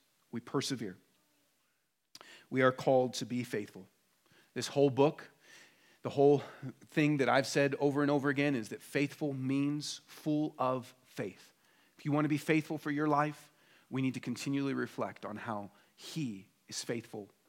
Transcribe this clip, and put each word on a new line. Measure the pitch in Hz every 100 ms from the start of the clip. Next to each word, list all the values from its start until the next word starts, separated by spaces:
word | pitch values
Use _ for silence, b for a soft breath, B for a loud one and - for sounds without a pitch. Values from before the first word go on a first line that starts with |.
| _ _ _
we | 117
persevere. | - 143 123 135 107 90 _ _ _ _ _ _ _ _ _ _ _ - B B B
We | 127
are | 131
called | 127 - 131 127 -
to | 113
be | 123
faithful. | 117 110 101 95 92 _ _ _ _ b b
This | 127 120
whole | 143 143
book, | 123 147 151 - _ B B B B B B
the | -
whole | 139 143 143 B B 131 - -
thing | - 151 151
that | 120
I've | 123 135
said | 151 143 135
over | 143 139
and | 143
over | 147 139
again | 139 143 135
is | 101
that | 107
faithful | - 139 139 - 151
means | 135 131 139 143 151 143 - -
full | - 160 151 151 -
of | 127 127 117 - _
faith. | - 107 - - _ b b b _
If | 147
you |
want | 147 151
to |
be | 147
faithful | - 156 147 156
for | 151
your | 147 151
life, | 143 151 147 - b b b b
we | 131
need | 131
to | 123
continually | 113 120 - 139 139
reflect | 127 120 - 104 98 101
on | 104
how | 120 107 101 b b _
He | - 165 135 98 98 _ _
is | -
faithful | - 120 - 110 98 _